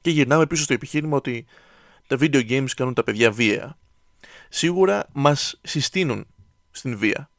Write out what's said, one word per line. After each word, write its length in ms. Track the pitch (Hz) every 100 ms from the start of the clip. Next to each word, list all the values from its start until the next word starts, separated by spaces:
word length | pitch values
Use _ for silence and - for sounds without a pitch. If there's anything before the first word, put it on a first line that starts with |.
Και 100 | 175
γυρνάμε 360 | 156 127 151 156
πίσω 160 | 160
στο 100 | 151
επιχείρημα 440 | 123 139 151 156 143
ότι 300 | 135 120 - _ _ _ _ _ _
τα 100 | 131
video 300 | 151 143 113
games 200 | 127 135 -
κάνουν 180 | 127
τα 100 | 120
παιδιά 260 | 113 107 117
βίαια. 480 | 104 113 101 - - _ _ _ _ - - -
Σίγουρα 580 | - 165 175 190 202 -
μας 480 | - 143 143 - -
συστήνουν 640 | - 151 135 190 170 104 - _ - _ _
στην 280 | - 131 110
βία. 320 | 104 - 147